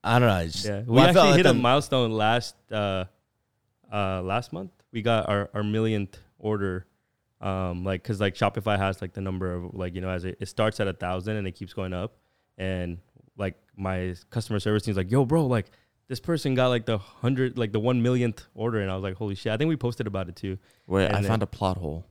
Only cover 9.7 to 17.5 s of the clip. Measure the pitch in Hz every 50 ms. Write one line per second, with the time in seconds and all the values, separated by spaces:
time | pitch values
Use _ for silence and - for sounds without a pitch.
9.7 | - - 92 90 87 92 90 95 92 90 85 92 - _ 101 - - - 110 110
10.7 | 110 - 110 98 90 - - 90 92 92 90 104 107 107 98 92 87 - 101 90
11.7 | - - 95 92 92 90 95 110 _ _ _ _ _ _ _ _ _ - 95 92
12.7 | 95 90 90 87 87 87 - _ _ _ _ _ _ - 101 95 90 _ _ _
13.7 | _ - 98 95 95 92 92 92 90 87 - _ - 120 113 - 110 104 - 107
14.7 | 107 107 - 110 101 95 92 90 113 135 139 117 151 165 156 131 123 113 95 _
15.7 | _ _ _ _ _ _ _ _ 127 120 - - 170 151 - 143 131 127 127 127
16.7 | 123 120 110 - 113 101 98 - - - - 120 135 123 131 127